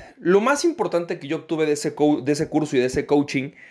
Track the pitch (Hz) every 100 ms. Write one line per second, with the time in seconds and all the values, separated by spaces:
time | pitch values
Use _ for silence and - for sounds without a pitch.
0 | - - 175 196 240 285 339 294 180 170
1 | 170 170 175 160 - 160 151 147 156 147
2 | 147 147 127 147 156 151 151 135 127 143
3 | - 147 139 139 139 - -